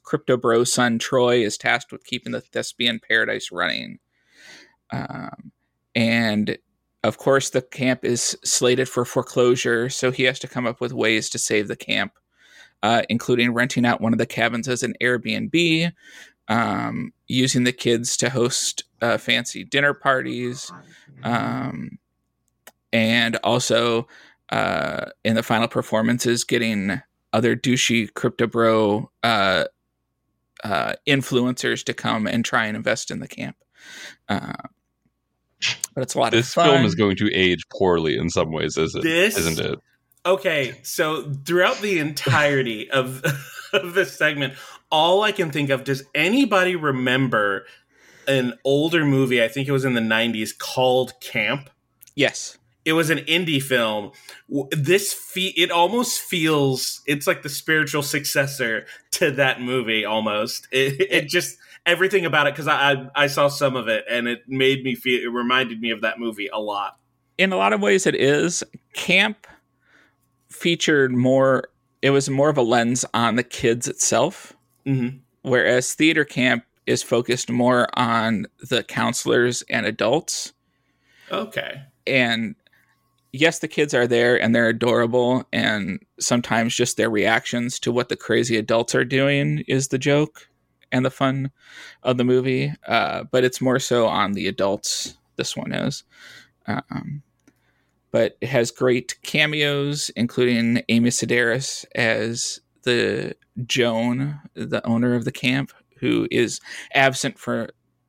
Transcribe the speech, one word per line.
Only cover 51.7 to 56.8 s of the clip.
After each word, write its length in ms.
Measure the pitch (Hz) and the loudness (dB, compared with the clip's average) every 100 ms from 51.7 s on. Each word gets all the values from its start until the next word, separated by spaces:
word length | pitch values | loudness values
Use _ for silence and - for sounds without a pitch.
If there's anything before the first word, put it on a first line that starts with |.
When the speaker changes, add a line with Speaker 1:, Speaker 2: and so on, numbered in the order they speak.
| _ _ _ - | _ _ _ -8
Speaker 1:
Yes. 440 | - 131 - - - _ _ | 0 0 0 -12 -16 _ _
Speaker 3:
It 80 | 160 | -2
was 160 | 160 160 | 2 2
an 80 | 147 | 0
indie 420 | 143 165 170 139 | 0 -2 0 -2
film. 500 | 135 127 113 107 101 - - - - | 0 0 0 -2 -8 -14 -20 -20 -8
W-, 180 | 139 131 | -6 -4
this 420 | 156 139 196 196 | -2 2 2 0
fe-, 400 | - - 185 185 165 | -8 -8 -6 -4 0
it 140 | 180 | 0
almost 500 | 170 175 233 240 - | 2 2 2 -2 -4
feels, 800 | - 180 160 151 139 123 | -4 -2 2 2 2 0